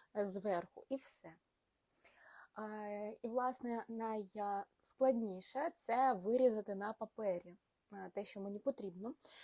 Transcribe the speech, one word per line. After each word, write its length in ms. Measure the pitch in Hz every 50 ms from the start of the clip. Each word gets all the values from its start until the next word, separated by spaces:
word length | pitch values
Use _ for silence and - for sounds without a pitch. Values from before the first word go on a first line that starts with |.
| - _ -
е, 120 | 208 202 196
зверху, 580 | 185 202 180 214 190 170 175 - - - - -
і 80 | 269
все. 380 | 269 - - - - - 165 165 - _ _ _ _ _ _ _ _ _ _ _ _ _ - _ - - - - - - - - -
Е, 580 | 214 214 214 214 214 208 208 208 208 208 220 - -
і, 60 | 226
власне, 560 | 226 247 247 254 247 - - 240 233 226 - -
найскладніше — 1800 | 226 220 226 220 220 214 202 190 - 214 202 202 202 196 202 - _ _ - - - - 262 262 254 233 226 208 185 185 - - - 262 294 339 -
це 360 | - - - 226 247 262 262 240
вирізати 640 | 185 175 208 233 254 254 247 220 214 202 - 202
на 180 | 190 202 214 220
папері, 640 | - 220 208 _ - 220 202 180 175 - 180 180 - _ _ _ _ _ - 208
е, 180 | 196 185 180 -
те, 100 | 202 202
що 160 | - - 202
мені 180 | 196 202 202 208
потрібно. 560 | - 269 262 - 214 190 175 180 202 233 320 - - - - -